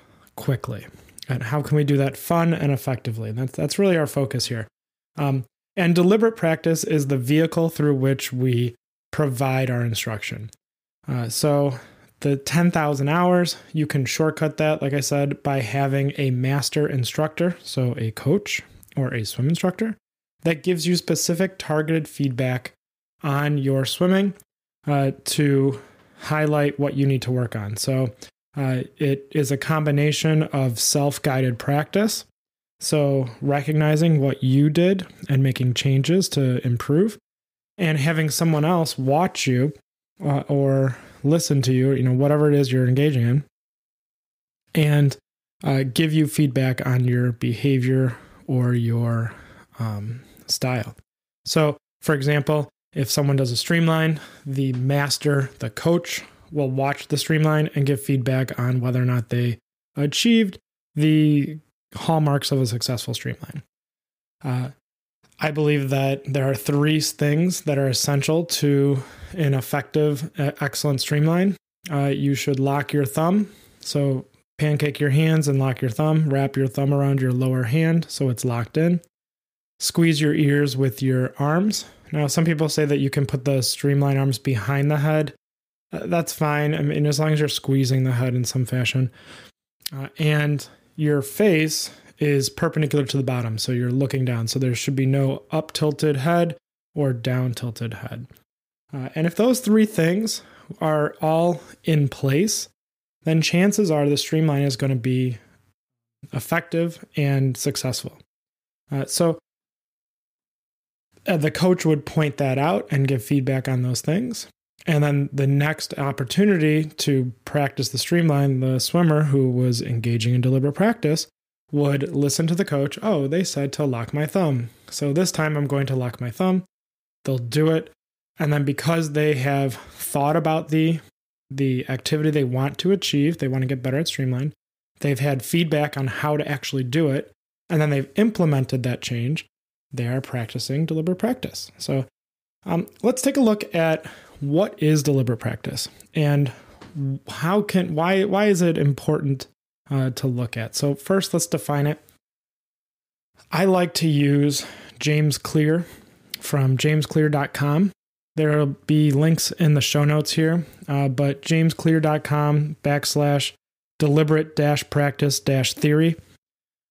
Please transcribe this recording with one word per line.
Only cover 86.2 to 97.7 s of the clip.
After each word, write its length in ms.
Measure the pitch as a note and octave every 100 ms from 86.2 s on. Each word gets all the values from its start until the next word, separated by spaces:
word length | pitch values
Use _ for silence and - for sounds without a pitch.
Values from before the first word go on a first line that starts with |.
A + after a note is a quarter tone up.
| -
fine. 420 | - D3+ D3 D3
I 80 | D#3
mean, 240 | C#3+ D3+ D3
as 140 | C#3+
long 140 | D#3
as 60 | D3+
you're 100 | D3
squeezing 540 | - - C3+ B2+ C3
the 100 | C3
head 200 | A#2+ B2+
in 120 | B2 A#2+
some 200 | C3 B2
fashion. 460 | B2+ A#2+ C3 B2+ - - - - _ _ _ -
Uh, 160 | C3+ C3+ -
and 460 | D3+ D3+ D3 C#3+ - - _ -
your 260 | D3+ C#3+
face 680 | C#3+ - G#3 D#3 D#3 - - - - -
is 300 | D3 C#3 C3
perpendicular 540 | - E3 D#3+ D3 D3
to 140 | C3 C#3
the 60 |
bottom, 340 | B2+ B2 A2+ A2
so 160 | -
you're 180 | B2 B2
looking 320 | B2+ C3+ C3+
down. 240 | B2+ A#2 A2+
So 100 | C3
there 180 | B2+ A#2+
should 200 | - C3+
be 120 | C3
no 340 | C#3 C3+ C3+ -
up 220 | D#3+ D#3
tilted 440 | - D3+ D3 D#3 C#3
head 380 | D3+ E3+ E3+ E3+ _ _ _ D3
or 160 | C#3
down 420 | A#2+ B2+ B2+ B2+
tilted 420 | A2+ A#2+